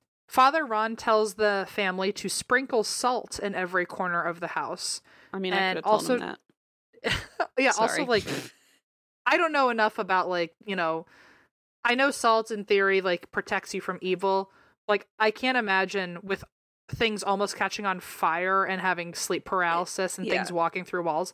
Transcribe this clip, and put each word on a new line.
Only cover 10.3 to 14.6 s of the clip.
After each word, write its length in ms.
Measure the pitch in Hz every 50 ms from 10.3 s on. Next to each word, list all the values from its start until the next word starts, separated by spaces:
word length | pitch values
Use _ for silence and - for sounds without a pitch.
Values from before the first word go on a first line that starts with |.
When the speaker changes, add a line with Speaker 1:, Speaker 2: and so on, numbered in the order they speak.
| 180 175 170 165 _ _ -
Speaker 1:
you 80 | 208 196
know, 320 | 185 170 160 160 165 165 _ - - - - - _ _ _ _ _ _ _ _ _ -
I 100 | 233 240
know 160 | 254 277 285
salt 400 | 247 - - 233 226 226 220 -
in 140 | 226 208 196
theory, 360 | - 208 196 196 196 196 190 185
like, 280 | 190 175 175 - -
protects 420 | - 202 190 - 220 190 - - -
you 60 | 190
from 180 | - - 185 - 180
evil. 480 | 185 185 180 190 196 190 190 196 - _ _